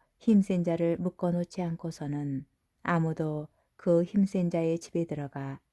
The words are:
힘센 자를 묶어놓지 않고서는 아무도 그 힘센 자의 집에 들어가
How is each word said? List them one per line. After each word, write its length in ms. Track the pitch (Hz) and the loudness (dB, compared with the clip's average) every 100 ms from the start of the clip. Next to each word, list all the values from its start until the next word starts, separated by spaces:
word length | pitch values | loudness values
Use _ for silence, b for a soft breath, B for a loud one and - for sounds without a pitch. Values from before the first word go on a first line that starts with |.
| _ _ | _ _
힘센 440 | - 208 190 185 | 4 4 4 0
자를 340 | 170 170 170 170 | 0 2 2 0
묶어놓지 640 | 180 - 180 175 175 - | -4 -2 -2 -2 -4 -4
않고서는 800 | 170 165 165 - 143 147 143 135 - _ _ _ | -6 -6 -8 -8 -6 -6 -4 -6 -8 _ _ _
아무도 640 | - 170 160 156 156 151 151 _ _ _ | -2 0 0 -2 -4 -4 -8 _ _ _
그 280 | 185 170 | 2 4
힘센 480 | 175 202 190 190 175 | 4 2 2 2 0
자의 260 | 170 165 165 | 0 0 -2
집에 280 | - 170 165 | -4 -4 -4
들어가 540 | 147 143 139 139 139 _ | -4 -6 -8 -10 -10 _